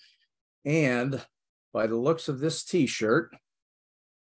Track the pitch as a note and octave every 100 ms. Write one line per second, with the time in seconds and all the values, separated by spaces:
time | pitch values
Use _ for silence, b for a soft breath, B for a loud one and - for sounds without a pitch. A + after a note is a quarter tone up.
0 | b b b _ _ _ C#3 D#3+ C#3+ B2
1 | C3 C3+ - _ _ _ _ - A2 A2+
2 | C3 D#3+ - C3 D3+ D#3 - F3+ B2+ -
3 | G#2+ C3 E3+ - _ _ _ _ _ _
4 | _ _